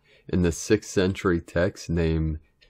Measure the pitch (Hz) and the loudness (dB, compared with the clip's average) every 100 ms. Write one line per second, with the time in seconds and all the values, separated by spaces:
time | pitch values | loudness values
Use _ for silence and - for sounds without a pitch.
0 | _ _ - 92 87 82 - 107 - 104 | _ _ -4 0 0 0 0 0 2 0
1 | 95 95 98 85 - 87 92 - - 85 | 0 0 0 0 -2 0 0 -2 -4 0
2 | 82 80 80 76 _ _ | 0 0 -2 -4 _ _